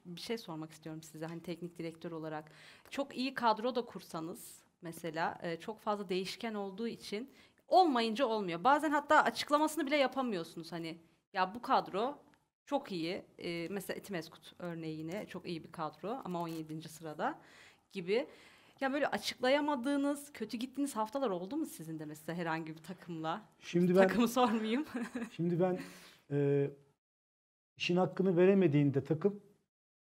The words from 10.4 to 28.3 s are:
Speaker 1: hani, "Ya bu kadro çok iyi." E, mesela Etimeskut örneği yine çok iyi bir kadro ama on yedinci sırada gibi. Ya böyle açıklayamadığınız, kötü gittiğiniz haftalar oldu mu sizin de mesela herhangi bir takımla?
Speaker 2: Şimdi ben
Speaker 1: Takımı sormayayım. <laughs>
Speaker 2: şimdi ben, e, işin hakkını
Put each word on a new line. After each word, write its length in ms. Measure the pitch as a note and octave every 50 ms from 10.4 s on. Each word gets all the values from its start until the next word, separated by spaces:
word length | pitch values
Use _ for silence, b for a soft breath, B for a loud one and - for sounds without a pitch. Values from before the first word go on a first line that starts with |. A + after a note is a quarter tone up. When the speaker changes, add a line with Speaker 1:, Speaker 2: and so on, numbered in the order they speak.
| E3 - - F3 D#3+ -
Speaker 1:
hani, 260 | F3 E3 E3 D#3+ E3 E3+ b b b b b b
"Ya 220 | - F#3+ F#3 F#3 G#3
bu 80 | A#3+
kadro 560 | - C4+ C4 G3 - E3 E3+ F#3+ A#3 C4+ C#4+ - - _ _ _ _ _ _ _ _
çok 260 | - C#4+ C4+ C#4 -
iyi." 300 | G3 E3+ D#3 E3 G3 - - - _ -
E, 300 | - F3 E3+ E3+ E3 E3
mesela 280 | G3 G3 F#3 - - -
Etimeskut 560 | - - G3 E3 D#3 - - - - - - -
örneği 400 | F3+ F3 E3+ E3 D#3+ D#3+ D#3 D#3
yine 280 | D#3 D#3+ F3 G#3+ -
çok 200 | - - F3 -
iyi 180 | F3 F3 D#3 -
bir 80 | E3+
kadro 480 | - F3 D#3+ D3+ - - - G3 B3 C4+ -
ama 180 | F3+ F3 E3+
on 60 | E3+ E3
yedinci 400 | E3 D#3+ D#3 D#3 D#3 D#3 D#3+ E3
sırada 500 | - - E3 D#3 D3+ D#3+ G3+ C4+ D#4+ - b b b b b b b b b _
gibi. 340 | - G3 E3+ F3 G#3 A#3+ D#4 - B B B B B B B B B B
Ya 120 | C4+ C4
böyle 160 | C4 D4+ C4+ -
açıklayamadığınız, 1200 | - G#3 - - - - B3 B3+ C#4 D4 D4 D4 D4 B3 A#3 C#4+ C#4+ C#4 C#4 C#4+ D4 C#4+ - -
kötü 240 | - - A3+ G#3+ -
gittiğiniz 400 | A3 B3+ C4 - C4+ C#4+ C#4 -
haftalar 340 | A3 G#3+ G#3+ - C#4 C4+ A3
oldu 260 | F#3 E3+ F3+ F#3+ C4+
mu 100 | D#4+ D#4
sizin 320 | - - - D#3+ D#3+ D#3+ D#3
de 60 | D#3
mesela 340 | D3+ D3+ D3+ - - E3 F3+
herhangi 380 | E3+ E3 D#3+ D#3+ E3 D#3+ D#3
bir 60 | D#3+
takımla? 600 | - - F#3 - - - E3+ D#3+ D#3+ D#3+ E3+ G#3+ - - _ _
Speaker 2:
Şimdi 360 | - - - F3 F3+ F3 F3+
ben 120 | F#3+ F#3+ F#3
Speaker 1:
Takımı 200 | E3+ G#3+ A#3+ A3+
sormayayım. 580 | - B3+ B3 A3+ A3 A3+ G#3+ A3 A3+ C#4 D#4 - - B3 A#3+ -
<laughs> 220 | - A#3+ A#3 - -
Speaker 2:
şimdi 240 | - E3 F3 F3 D#3+
ben, 180 | F#3 F3+ F3+ - B B B B B B B B B -
e, 400 | C#3+ C#3+ C#3+ C#3+ C#3+ C#3+ C#3+ C#3+ - - _ _ _ _ _ _ _ _ _ _ _ _ _ _ _ _ _ _ _
işin 200 | - - - F3
hakkını 400 | F3+ F#3 F3+ F3+ - F3+ G3